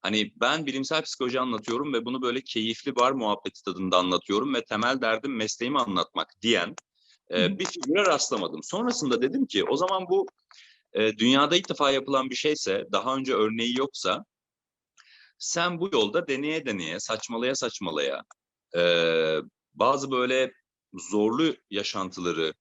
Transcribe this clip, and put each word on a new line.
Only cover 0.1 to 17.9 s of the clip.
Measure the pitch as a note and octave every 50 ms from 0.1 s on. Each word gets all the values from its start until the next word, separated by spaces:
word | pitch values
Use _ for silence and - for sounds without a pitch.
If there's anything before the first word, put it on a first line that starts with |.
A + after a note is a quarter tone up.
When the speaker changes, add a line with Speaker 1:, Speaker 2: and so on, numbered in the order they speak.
| G#2 G#2+ G#2 - _
Speaker 1:
ben | - A#2 B2 C#3+ D#3+ D#3
bilimsel | C#3 C3 C3+ C3+ - D#3+ D#3
psikoloji | D#3 - - - C3 B2 A#2+ C3
anlatıyorum | B2+ B2+ A#2 G#2+ G#2 - A2+ B2 C#3+ D3+ C3+
ve | A#2 A#2
bunu | A#2+ B2+ C3
böyle | B2+ B2 A#2+ C3
keyifli | C3 - - A#2 A2 A2+ A2+ - - C#3 B2+
bar | A#2+ A#2+ B2+
muhabbeti | C#3 C3+ A#2 G#2+ G2+ - _ G2+ _ - _
tadında | G2+ F2+ F2+ F#2+ F#2 F2+ F2+
anlatıyorum | F2+ F#2 F2+ F2 - - G2 G#2+ B2 C#3+ C3+
ve | A#2+ A2+
temel | _ A#2 G#2 A2 A#2+ C3+ C3+
derdim | A#2+ A2 A2 A2 A2 C#3 C3+
mesleğimi | A2+ G#2+ G#2+ - - A#2 B2 D3 C#3
anlatmak | B2 G#2 F#2+ F2+ E2 - _ E2 D#2+ _ _ _
diyen, | - A2+ A#2 F#2+ F2 F2 E2+ - _ _ _ _ _ _ _ _ _ _
e, | - F2+
Speaker 2:
Hı | F2+
hı. | F2+ G2 -
Speaker 1:
bir | F#4+
figüre | - - F4 C#4 C3+ D#3 G3 G#3
rastlamadım. | F#3 D#3 C3+ - - C3+ A2 F#2 D#2+ - D#2 -
Sonrasında | - - F#3+ A#3 B3 A#3 - D#3 C3+ B2 A2+
dedim | B2 C#3 - - C3+
ki | - - G3+ -
o | - B2 C#3+
zaman | F3+ F#3 F#3+ F#3+ F#3 F3
bu, | F#3 G3 F#3+ - _ _ _ _ - - - - _ _ _ _ _
e, | - G#2+ A2 A2 G#2+
dünyada | A2 A#2+ C3 C#3 C#3+ D3 E3
ilk | F3+ G3 -
defa | - - C#3+ C#3
yapılan | C#3 C3+ C#3 C#3 C#3 C3+ C3 C3
bir | B2+
şeyse, | - - D3+ D3+ - - G2 F#2+ G2+ - -
daha | G2 G2 G2+ B2+ C3
önce | C3+ C3 B2+ B2+
örneği | G2+ G#2+ A2 A2 A2+ A#2 A#2+ B2 B2+
yoksa, | C3+ C#3 _ - - F#2 F#2+ - G#3+ _ _ _ _ _ _ _ _ _ _ _ _ _ _ _ - _ - - - _ _ _
sen | - - - E3+ E3+ F3 F3 E3
bu | E3+ G3 -
yolda | G#3+ G#3+ G3+ - E3 E3+ D3+
deneye | C3+ C3 C#3+ D3+ D#3 D#3+ D3
deneye, | C3 A2 F#2+ E2 D#2 E2 G2
saçmalaya | - - A2+ G#2+ - - A#2 A2+ A#2+ B2+ C3+
saçmalaya, | - - A#2+ - - G2+ F2